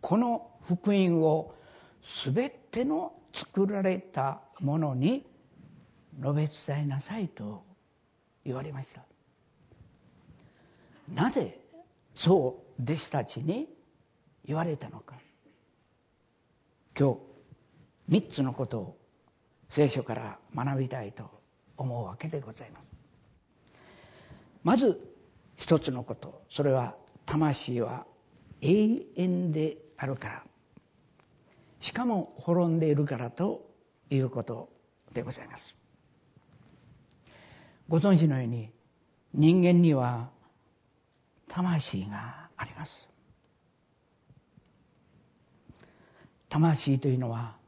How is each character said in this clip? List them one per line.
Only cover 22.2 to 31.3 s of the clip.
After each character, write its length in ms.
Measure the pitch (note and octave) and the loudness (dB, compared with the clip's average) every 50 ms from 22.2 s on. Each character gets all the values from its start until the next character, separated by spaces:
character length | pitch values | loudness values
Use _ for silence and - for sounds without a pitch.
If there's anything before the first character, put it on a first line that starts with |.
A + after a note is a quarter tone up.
| - D#3 | -10 -8
で 120 | D#3+ D3 | -8 -8
ご 120 | C3+ A2 | -10 -10
ざ 120 | A2 - - | -16 -18 -18
い 60 | G2+ | -20
ま 120 | F2+ - | -20 -20
す。 60 | - - - - _ _ _ _ _ _ _ _ _ _ _ _ _ _ _ - - - - - - - - - - - - - - - _ - | -20 -20 -20 -20 _ _ _ _ _ _ _ _ _ _ _ _ _ _ _ -20 -20 -20 -20 -20 -20 -20 -20 -20 -20 -20 -20 -20 -20 -20 _ -2
ま 140 | - E3+ A#3+ | 2 4 4
ず 240 | A#3 C#4 A3+ F3 - - - - - - _ _ _ _ _ _ | 6 6 4 2 2 -6 -18 -20 -20 -20 _ _ _ _ _ _
一 220 | - - - E3+ D3+ | -16 2 4 4 4
つ 120 | - - | 4 -2
の 140 | C3 B2+ A2+ | -6 -6 -6
こ 100 | - A#2 | -8 -10
と、 280 | - - - - - - _ | -12 -12 -18 -18 -20 -20 _
そ 120 | - - | -4 0
れ 100 | D3 C#3+ | 2 2
は、 220 | C3 C3 B2 A2+ - - - _ _ - _ | 2 2 0 -2 -8 -14 -20 _ _ -18 _
魂 540 | - - D3+ D#3 D3+ C#3 - - - B2 A#2+ | -2 0 2 4 2 2 0 -2 -4 -2 -2
は 260 | A2+ A2+ A#2+ B2 - - - _ _ _ _ - - - - - | -2 -4 -6 -10 -12 -16 -20 _ _ _ _ -20 -20 -20 -18 -4
永 460 | - C#3 F3+ G#3+ G#3+ G#3+ A#3 - - - - | 2 4 4 6 6 4 2 0 -4 -8 -4
遠 360 | - F3+ F#3 F3+ F3+ F3+ E3+ | -2 0 0 0 0 0 -2
で 240 | D3+ D#3 D#3 D#3 - - - - _ | -2 0 -2 -2 -4 -8 -18 -20 _
あ 100 | - - | -8 -6
る 100 | B2+ - | -6 -6
か 120 | - - G#2+ | -6 -8 -12
ら、 140 | G#2 - - - _ _ _ _ _ - _ _ _ _ _ _ _ _ _ _ | -12 -14 -16 -20 _ _ _ _ _ -20 _ _ _ _ _ _ _ _ _ _